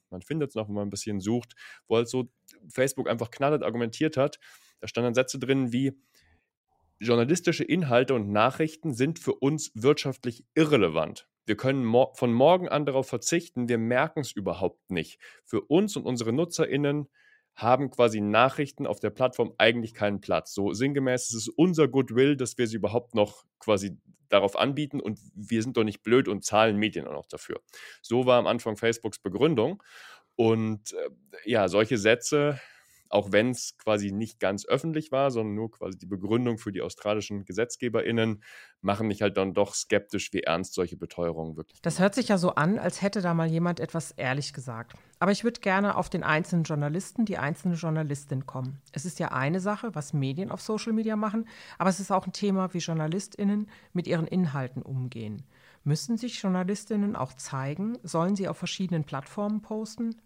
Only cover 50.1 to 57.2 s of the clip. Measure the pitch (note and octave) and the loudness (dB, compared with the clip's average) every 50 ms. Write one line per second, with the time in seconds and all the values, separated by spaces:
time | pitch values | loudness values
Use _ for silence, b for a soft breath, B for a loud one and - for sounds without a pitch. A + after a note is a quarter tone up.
50.1 | - C#3+ C3+ C3 C#3 D#3+ F#3+ - - F#3+ - - A3 G#3+ - A#3 A3 A3 A3 A3 | -2 -2 -2 -2 -2 -4 -6 -6 -8 -8 -6 -6 -6 -4 -2 -2 -2 0 0 0
51.1 | A3 G#3 G#3+ G#3+ G3 A3+ A3+ B B B B B B B E3+ F#3+ F3+ G3 G3 - | -2 -2 -2 -2 -2 -4 -6 B B B B B B B 0 0 0 0 -2 0
52.1 | G3+ F#3+ - F#3 - - G#3 G3+ F#3+ F#3+ F#3 F3+ - E3+ - - E3 D#3+ D#3 D#3+ | 0 0 0 -2 -6 -2 0 0 2 2 0 -2 -4 -6 -4 -2 -2 -2 -2 -2
53.1 | E3 G#3 - - - - G#3 G3 G#3 G#3 G#3+ B B B B B B F3 E3+ - | -2 -4 -6 -8 -8 -2 0 0 0 0 -2 B B B B B B -4 -2 0
54.1 | - E3 D3+ - - F#3 F3+ D3+ C3+ C#3+ C3 B2 C3 C3 - - C3+ C3 B2+ B2 | 0 0 0 0 2 2 2 2 0 -2 -6 -6 -6 -10 -10 -6 -6 -6 -6 -6
55.1 | - A#2 A2 G#2+ G#2+ F#2+ C#3 b b b b b b b b C#3+ D3+ D#3 - - | -8 -8 -8 -8 -8 -10 -12 b b b b b b b b -2 0 0 0 -2
56.1 | A#3 A3 B3 A#3+ - - - F#3+ F3+ F3+ F#3 F#3 G#3 G3+ - - G#3+ G#3 G3+ G3+ | -4 -2 -2 -6 -8 -4 -2 0 0 0 0 -2 -2 -4 -4 -4 -2 0 0 0
57.1 | - - | -2 -2